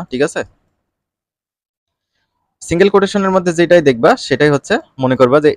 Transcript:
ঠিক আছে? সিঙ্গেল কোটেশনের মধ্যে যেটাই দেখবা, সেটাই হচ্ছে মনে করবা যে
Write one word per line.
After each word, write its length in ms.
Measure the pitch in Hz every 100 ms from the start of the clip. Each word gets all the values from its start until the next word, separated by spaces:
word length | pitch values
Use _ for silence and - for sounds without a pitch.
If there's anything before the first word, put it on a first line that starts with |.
| 170
ঠিক 120 | 127
আছে? 180 | 147 180 113 _ _ _ _ _ _ _ _ _ _ _ _ _ _ _ _ _ _ _ _ _
সিঙ্গেল 260 | - 170 202
কোটেশনের 420 | 196 196 202 190 185
মধ্যে 160 | 180
যেটাই 300 | 165 165 175
দেখবা, 280 | 143 117 156 254
সেটাই 340 | - 139 147
হচ্ছে 240 | 143 - 247 - -
মনে 160 | 131 127
করবা 220 | 127 147
যে 100 | 147